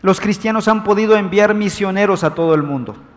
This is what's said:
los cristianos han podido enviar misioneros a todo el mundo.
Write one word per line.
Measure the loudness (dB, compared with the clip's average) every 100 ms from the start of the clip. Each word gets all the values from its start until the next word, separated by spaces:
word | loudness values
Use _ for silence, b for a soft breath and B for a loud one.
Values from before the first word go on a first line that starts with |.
los | 2 0
cristianos | 0 -2 -2 -2 0
han | 0 0
podido | 0 4 2
enviar | 2 2 2
misioneros | 2 -2 -4 -4 0 0 0
a | -2
todo | 0 0 2
el |
mundo. | 0 -6 -8 -14 -20